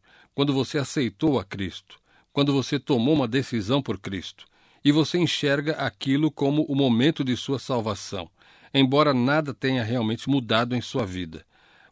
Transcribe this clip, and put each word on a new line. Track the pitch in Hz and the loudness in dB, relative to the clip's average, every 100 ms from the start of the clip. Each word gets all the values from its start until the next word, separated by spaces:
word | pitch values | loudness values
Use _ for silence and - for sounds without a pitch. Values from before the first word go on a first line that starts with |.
| _ _ _ | _ _ _
quando | - 143 | -2 0
você | 135 123 151 | 0 -2 -4
aceitou | 131 156 120 - 156 123 | -4 -2 -2 0 0 0
a | |
Cristo, | 98 98 95 - - - _ _ _ | -2 -8 -8 -10 -18 -20 _ _ _
quando | - 143 | -2 0
você | 139 120 143 | 0 0 -4
tomou | - 131 120 | 0 0 2
uma | 156 120 | 2 0
decisão | 131 123 117 98 139 | -2 -2 -4 -2 -2
por | 131 98 | -2 -6
Cristo, | - 95 - - - _ _ _ | -6 -8 -10 -16 -20 _ _ _
e | 143 | 2
você | 147 147 180 | 4 2 2
enxerga | 165 - 147 143 147 143 | 0 0 0 0 -2 -4
aquilo | 135 - 135 139 156 | -4 -4 -2 0 0
como | - 143 147 | 0 0 2
o | 151 | 0
momento | 139 139 113 139 160 | 2 2 4 4 2
de | 131 120 | -2 -2
sua | - 135 | -4 -6
salvação, | - 127 110 98 - 98 82 _ _ - - | -2 -4 -2 -6 -8 -10 -10 _ _ -20 -2
embora | 139 131 139 151 | 2 4 6 4
nada | 127 123 151 147 | 4 2 2 0
tenha | 120 135 131 | -4 -2 -2
realmente | 110 123 110 113 - | -2 -2 -2 -2 0
mudado | 139 110 110 120 123 | 0 2 0 2 -2
em | |
sua | - 131 101 | -4 -4 -4
vida. | 92 85 78 - _ _ _ _ | -4 -8 -10 -18 _ _ _ _